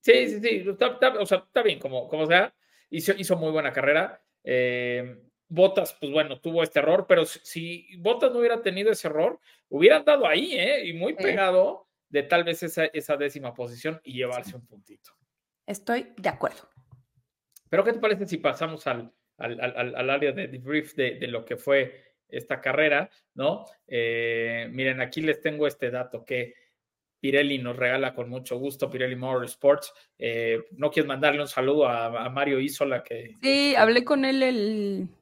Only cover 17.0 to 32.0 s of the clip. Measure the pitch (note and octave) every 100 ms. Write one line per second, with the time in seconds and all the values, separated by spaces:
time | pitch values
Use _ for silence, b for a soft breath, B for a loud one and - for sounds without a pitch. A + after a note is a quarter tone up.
17 | _ _ _ _ _ - _ E3+ G3 A#3
18 | A3 G3 G3+ F3 D3 B2+ E3 D#3 D3 A#2+
19 | A#2 _ _ _ A#2 A#2+ B2+ B2 B2 B2
20 | B2+ C#3 C#3+ C3+ F3+ B2+ B2+ D3+ D3 -
21 | B2+ A2+ B2 A#2 A2+ A#2+ - C#3 B2 -
22 | _ _ _ B2+ - C3 C3+ C3 D3+ D3
23 | F#3 b b - C#3 F#3+ B B _ B2
24 | A#2 A#2 A#2 A#2 A#2 A#2 A#2 B2 C3 C3
25 | B2+ D#3 D#3 D3 D#3+ D3+ D3 C#3+ B2+ B2
26 | B2 A#2 A#2 B2+ A#2+ b b _ _ _
27 | _ _ C3+ C#3 C#3+ C#3 B2 B2 B2 C3
28 | C3+ B2 A#2+ B2+ B2+ B2 C3+ C3+ C3+ C3
29 | B2+ B2+ B2+ C3 B2 - C#3 C#3+ - b
30 | b _ A#2 A#2 A#2 A2+ A2+ F3+ D3 D3
31 | D3 C3+ D3 D3 C#3+ - C3 D3 C3+ A#2+